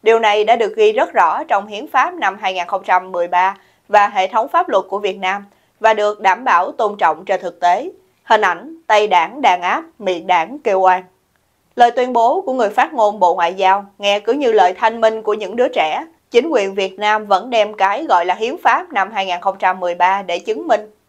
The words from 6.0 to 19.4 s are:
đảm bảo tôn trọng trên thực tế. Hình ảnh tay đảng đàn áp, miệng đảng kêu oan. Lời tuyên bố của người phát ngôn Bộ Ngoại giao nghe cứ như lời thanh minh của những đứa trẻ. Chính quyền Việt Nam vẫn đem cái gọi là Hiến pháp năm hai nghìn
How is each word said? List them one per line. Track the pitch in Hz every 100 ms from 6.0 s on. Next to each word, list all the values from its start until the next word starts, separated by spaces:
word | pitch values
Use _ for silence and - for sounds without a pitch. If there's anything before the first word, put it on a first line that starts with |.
| 208 208
đảm | 208 185
bảo | 247 175 196
tôn | 302 214 202
trọng | 170 156 190
trên | 190
thực | 185 -
tế. | 175 190 330 - _ _
Hình | - 214
ảnh | 196 170 269 330 -
tay | 214 208
đảng | 175 165 262
đàn | 240 180
áp, | 175 262 330 _
miệng | 196 175 185
đảng | 175 165 285
kêu | 233 190
oan. | 185 185 185 _ _ _ _ _ _ -
Lời | 240
tuyên | 240 247
bố | 233 233 349
của | 370
người | 254 208
phát | 208 -
ngôn | 294 208 208
Bộ | 180 185
Ngoại | 170
giao | 190 190 196 202 _
nghe | 202 202
cứ | 208
như | 277 262
lời | 214 180
thanh | 190 226 233
minh | 220 220
của | 208
những | 208 190 240
đứa | 254
trẻ. | - 156 - 330 _ _
Chính | 240 311
quyền | 262 196
Việt | 196 190 190
Nam | 208 214 208
vẫn | 190 240
đem | 233 208
cái | 208 190 214 311
gọi | 180 175
là | 185
Hiến | 226 339
pháp | 247 269 370
năm | 240 190
hai | 220 190
nghìn | 175